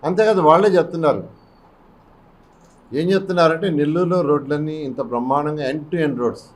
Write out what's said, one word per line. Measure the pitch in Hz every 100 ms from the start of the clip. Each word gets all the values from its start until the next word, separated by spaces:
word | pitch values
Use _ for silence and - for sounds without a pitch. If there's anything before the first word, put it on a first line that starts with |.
అంతేకాదు | 147 185 220 196
వాళ్ళే | 156 165 208
చెప్తున్నారు. | 185 165 170 156 107 85 - _ _ _ _ _ _ _ _ _ _ _ _ _ _ _
ఏం | 127 175
చెప్తున్నారంటే | 190 190 175 165 165 196
నెల్లూరులో | 151 147 165 180 180
రోడ్లన్నీ | 147 147 135 147 156
ఇంత | 156 143 123
బ్రహ్మాండంగా | 120 120 127 139 147 151 135
end | 151
to | 147 170 151
end | 120
roads. | 120 - -